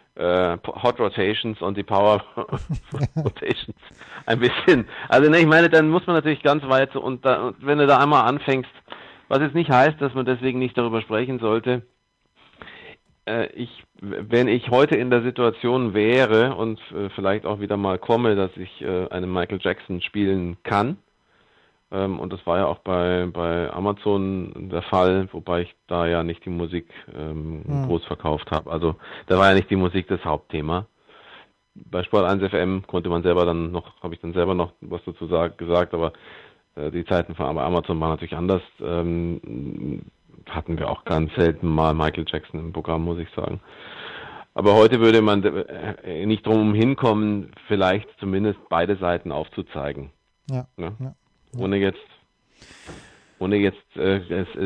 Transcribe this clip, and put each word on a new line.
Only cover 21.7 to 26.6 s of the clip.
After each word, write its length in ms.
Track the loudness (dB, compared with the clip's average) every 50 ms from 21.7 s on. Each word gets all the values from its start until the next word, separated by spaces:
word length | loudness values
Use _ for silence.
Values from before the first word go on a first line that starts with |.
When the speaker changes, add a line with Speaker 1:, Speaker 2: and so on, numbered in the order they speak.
| _ _ _ -8
Speaker 1:
ähm, 280 | -6 -4 -2 -2 -4 -6
und 140 | -8 -10 -10
das 120 | -8 -4
war 120 | -2 0
ja 80 | 0 0
auch 140 | 0 -2 -4
bei, 480 | -4 -2 -2 0 0 0 0 0 -2 -4
bei 400 | -4 -4 -4 -2 -2 -2 -4 -4
Amazon 1000 | -4 -4 -2 -4 -4 -2 -2 -2 0 0 0 -2 -4 -6 -6 -10 -12 -14 -12 -8
der 120 | -8 -8
Fall, 480 | -4 0 2 2 4 4 2 2 -2 -4
wobei 300 | -8 -10 -6 -4 -4 -4
ich 140 | -4 -6 -10 _ _
da 200 | -6 -4 -2 0
ja 160 | 0 0 -2 -2
nicht 200 | -4 -6 -8 -10
die 40 | -8
Musik, 400 | -8 -6